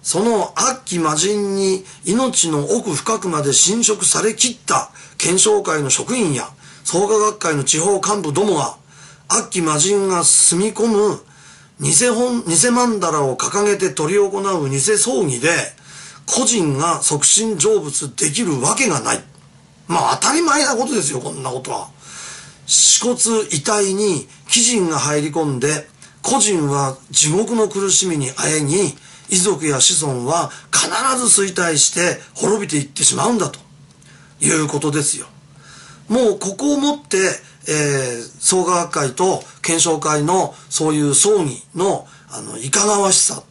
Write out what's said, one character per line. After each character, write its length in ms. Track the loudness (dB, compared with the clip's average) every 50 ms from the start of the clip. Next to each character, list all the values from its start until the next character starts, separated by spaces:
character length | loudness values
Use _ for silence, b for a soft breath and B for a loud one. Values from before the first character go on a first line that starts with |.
| -4
そ 200 | -2 -2 0 2
の 300 | 2 2 0 0 -2 -2
悪 260 | -2 0 0 -2 -4 -8 -6 -4
鬼 100 | -2 0
魔 140 | 0 0
人 400 | 0 0 0 0 0 -2 -2 -2
に 260 | 0 0 0 0 -2 -4 B B B B
命 460 | -2 0 0 0 0 0 0 0 0
の 260 | 0 -2 0 0 -2
奥 140 | -2 -2 -4 -6
深 260 | -4 -2 -2 -2 -2
く 80 | -2 -2
ま 100 | -2 -2
で 140 | 0 2 2
侵 280 | 2 2 2 2 0 2
食 220 | 0 0 0 0
さ 160 | -2 0 2
れ 140 | 0 -2 0
き 140 | 0 -2 -2
っ 100 | -2 -8
た 320 | -4 -2 -2 -2 -2 -4 B B B B B
検 260 | B -2 0 2 2 4
証 200 | 4 4 2 2
会 200 | 0 -2 -2 0
の 60 | -2
職 260 | -2 -2 -2 -4 -2
員 200 | 0 0 0 0
や 160 | -2 -6 -10 -14 B B B B B B
創 240 | -2 0 0 0 2
価 100 | 2 2
学 200 | 2 0 -2 -2
会 180 | -4 -2 -2
の 80 | -2 0
地 140 | 0 -2 0
方 160 | 0 0 0
幹 240 | 0 0 -2 -2 -2
部 160 | -2 -2 0
ど 100 | 0 0
も 100 | 2 2
が、 200 | 0 -2 -4 -6 -12 _ B B B B B B B B -4
悪 280 | -4 -4 -4 -4 -4
鬼 60 | -2 -2
魔 160 | 0 0 0
人 300 | 2 2 2 0 2 0
が 140 | 0 0 2
住 380 | 2 2 4 2 2 2 2 0
み 120 | -2 0
込 140 | 0 0 2
む 320 | 4 2 2 2 0 -4 -8 B B B B B B B B B B _
偽 100 | -2 2 2 4 4 2
本、 360 | 2 2 0 0 0 -2 -2
偽 80 | 0 0 2 2 2
曼 320 | 4 2 2 2 0 0
荼 120 | -2 0 0
羅 100 | 0 0
を 160 | 0 -2 -2
掲 260 | -4 -2 0 0 2
げ 140 | 2 0 0
て 160 | -2 -4 -2
執 120 | -2 -2 0
り 60 | 2
行 120 | 2 2 2
う 400 | 0 -2 -2 -2 -2 -2 -2 -2
偽 100 | -2 0
葬 460 | 2 2 2 2 2 0 0 0 0
儀 160 | 0 -2 0
で、 80 | 0 2 2 2 -2 -4 -10 B B B B B B B B B B
個 180 | -4 -2 0 2
人 320 | 2 2 2 2 0 0
が 240 | 0 0 0 0 0
促 260 | 0 -2 0 2 2
進 320 | 4 4 2 2 0 -2 0
成 220 | 2 2 2 2
仏 340 | 0 -2 -6 -6 -8 -8 -6
で 160 | -4 -4 -2
き 120 | -2 -2 -2
る 180 | 0 0 0
わ 140 | 0 -2 0
け 140 | 0 0 0
が 120 | 0 -2
な 140 | -2 -2 -4
い。 100 | -4 -6 -14 -20 -20 -20 -20 _ -20 -20 _ -20 _ -8 -2
ま 220 | -2 0 2 0
あ、 80 | 0 0
当 80 | 0 0
た 60 | 2
り 80 | 2 2
前 240 | 2 2 2 2
な 100 | 2 0
こ 100 | 0 0
と 80 | 0 0
で 60 | -2
す 120 | -2 -2 -4
よ、 60 | -4
こ 100 | -6 -8
ん 120 | -10 -8 -8
な 60 | -8
こ 120 | -8 -8
と 100 | -8 -8
は。 180 | -8 -8 -10 -12 -18 B B B B B B B B B B B B B B
屍 480 | 0 2 4 4 4 4 4 2 0 0
骨 340 | 2 0 2 2 0 0 -2
遺 120 | -4 -4 -2
体 320 | 0 0 2 2 0 0
に 340 | 0 0 0 0 -2 -4 B B B B 0 2
鬼 260 | 2 2 2 2 2
神 100 | 2 2
が 80 | 0 -2
入 240 | 0 0 0 0 0
り 80 | 0
込 240 | -2 -2 -2 0 -2
ん 60 | 0
で、 280 | 0 -2 -2 -2 -6 -12 -20 B B B B B -4
個 180 | 0 0 2
人 280 | 2 2 2 0 0 0
は 300 | 0 0 -2 -2 -4 -8 -14 -4
地 200 | 0 0 2 2
獄 260 | 2 0 0 0 2
の 120 | 0 0 0
苦 220 | 0 -2 -2 0
し 160 | 0 0 0
み 120 | 0 -2 -2
に 120 | -4 -6 -6
あ 120 | -4 -4 -2
え 120 | 0 0 0
ぎ、 320 | 0 0 0 0 -2 -4 B B B B B B B
遺 60 | 0 0
族 280 | 2 2 0 0 0
や 140 | -2 0 2
子 240 | 2 2 2 0 -2
孫 220 | -2 -4 -4 -2
は 240 | -2 0 -2 -2 -4 B B B B
必 160 | -2 -2 -2 0 -2 -2 0 0 0 0
ず 240 | 0 2 2 2 2
衰 120 | 0 -2
退 240 | -2 -2 0 2 2
し 120 | 0 0 0
て 260 | 0 0 0 -2 B B B B
滅 260 | -4 -2 0 0 0
び 80 | -2 -2
て 80 | -4
い 60 | -4 -4
っ 60 | -4
て 160 | -6 -2 -2
し 120 | 0 0
ま 100 | 0 0 0
う 40 | 0
ん 40 | 0
だ 100 | 0 -2
と 100 | -4 -12 -20 -20 -20 -20 -20 -20 -20 _ B B B B B B B B
い 120 | -2 0 2 2
う 80 | 0 0
こ 120 | -2 -2
と 100 | -2 0
で 120 | -2 0 -2
す 160 | -2 -4 -6
よ。 80 | -8 -16 -20 -20 -20 -20 B B B B B B B B B B B 0
も 260 | 2 2 4 2 2
う 40 | 0
こ 160 | -4 -10 -8
こ 200 | -4 0 0 0
を 40 | 2
も 180 | 2 0 -2
っ 60 | -2 -4
て、 140 | -2 0 2 2 2 0 -4 B B B B B
え 540 | -4 -2 0 0 0 0 0 -2 -2 -6 -8
ー、 0 |
創 460 | -10 -14 -14 -4 -2 2 2 2 2
価 60 | 2 2
学 200 | 0 0 0 -2
会 200 | -2 -2 -2 0
と 300 | 0 0 2 2 0 B B B B B
検 200 | -2 0 0 2
証 160 | 2 0 0
会 240 | 0 0 0 2 2
の 320 | 2 2 2 2 0 B B B B
そ 220 | -4 -2 0 0
う 40 | 2
い 60 | 2
う 140 | 2 2 2
葬 280 | 4 4 4 4 4 2
儀 200 | 0 -4 -8 -14 _ -4
の、 320 | -2 0 0 0 -2 -4 B B B B B
あ 120 | -14 -14 -12
の、 160 | -12 -12 -10
い 120 | -6 -2
か 160 | 0 2 2
が 120 | 2 2 4
わ 120 | 4 4
し 120 | 4 4 2
さ 200 | 0 -2 -6 -14 _